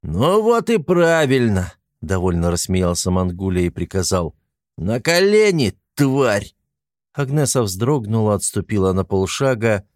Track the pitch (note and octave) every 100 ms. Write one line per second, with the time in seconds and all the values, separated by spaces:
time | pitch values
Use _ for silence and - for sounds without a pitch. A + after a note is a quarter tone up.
0 | - D#2+ C#3 G3+ A3 A#3 - A3+ C#3+ F3
1 | E3+ E3 D3 C3 A#2+ G2 F2+ - _ _
2 | D#2 F#2+ F2+ E2+ E2+ E2+ - F#2 F2+ F2
3 | - F#2 F#2 F2 F#2+ F2+ F2 E2 F2 F#2+
4 | F2+ F#2+ E2 - _ _ _ - E2+ A#2+
5 | C3+ E3+ G3 G#3 G#3+ F3 A2+ - _ -
6 | C#3 C3 C3 G2+ - _ _ _ _ _
7 | _ - C#3 C#3+ C3+ C3+ A2 F#2 A2+ D3
8 | G#2 A2+ G#2+ G2+ - - F#2+ G#2+ F#2+ F#2
9 | F2+ G2 F#2+ - C#3 B2 A2+ G#2 -